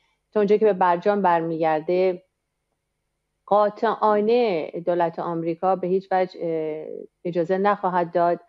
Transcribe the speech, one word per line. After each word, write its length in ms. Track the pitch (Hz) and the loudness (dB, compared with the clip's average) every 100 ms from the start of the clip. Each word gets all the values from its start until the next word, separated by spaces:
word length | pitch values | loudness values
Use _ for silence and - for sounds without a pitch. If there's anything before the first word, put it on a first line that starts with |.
| _ _ _ | _ _ _
تا 80 | 214 | 0
اونجایی 200 | 202 208 | 2 4
که 60 | 214 | 4
به 80 | |
برجام 480 | 190 180 175 208 208 | 4 2 2 0 2
برمیگرده، 1040 | 185 170 165 160 160 156 160 180 185 180 _ _ _ _ _ _ _ _ _ _ _ _ - | 2 2 0 -2 0 0 0 0 0 -2 _ _ _ _ _ _ _ _ _ _ _ _ 0
قاطعانه 1300 | 202 208 208 220 175 214 208 214 240 226 165 - 165 170 | 2 2 0 -2 0 2 2 2 2 2 -2 -4 -6 -2
دولت 340 | 175 170 170 | 0 -2 -4
آمریکا 560 | 170 165 165 165 185 185 | -6 -4 -4 -2 -2 -2
به 120 | 180 | -2
هیچ 200 | 190 190 | -4 0
وجه، 280 | 185 185 - | -2 -2 -4
اه، 440 | 170 160 156 156 - 50 - _ 180 | -6 -4 -4 -8 -10 -14 -16 _ -6
اجازه 320 | 175 165 190 | -2 0 2
نخواهد 540 | 202 202 185 180 170 | 2 0 0 -2 0
داد 280 | 175 170 170 | 0 0 0